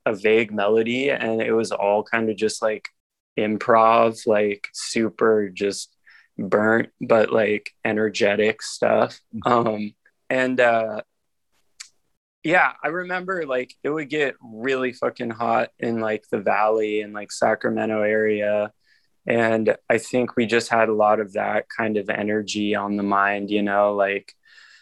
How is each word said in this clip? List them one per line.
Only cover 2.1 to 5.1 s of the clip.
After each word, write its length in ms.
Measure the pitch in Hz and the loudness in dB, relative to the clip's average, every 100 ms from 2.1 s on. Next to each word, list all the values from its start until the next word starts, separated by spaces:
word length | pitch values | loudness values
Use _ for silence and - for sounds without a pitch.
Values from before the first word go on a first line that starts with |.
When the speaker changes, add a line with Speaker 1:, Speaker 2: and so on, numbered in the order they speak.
| 113 110 | -2 -2
Speaker 1:
just, 280 | 104 107 - | -2 -2 -2
like, 260 | 110 107 - _ _ _ _ - | -2 -4 -8 _ _ _ _ -4
improv, 880 | 107 104 - 113 113 117 113 113 - | -2 -2 4 6 6 6 4 2 0
like, 420 | 104 104 101 - | 2 2 -2 -10
super 800 | - - 117 110 | -12 -6 -2 -2